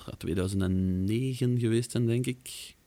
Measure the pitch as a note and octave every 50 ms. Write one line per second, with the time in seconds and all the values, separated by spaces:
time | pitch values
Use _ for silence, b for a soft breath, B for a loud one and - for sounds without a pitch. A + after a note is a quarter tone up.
0 | - - - - - - D#2+ G2 F2+ F#2+ G2+ G2 F#2+ F#2 F#2 F#2 F#2 F#2 F#2 F#2
1 | F#2+ G2 G#2+ A#2 C3 C3 C3 A#2+ B2+ B2 B2 B2 A#2+ A2+ A2+ A#2 A#2+ - - -
2 | B2 A#2 A#2 B2 B2+ B2+ B2+ B2+ - - - - - - - _ _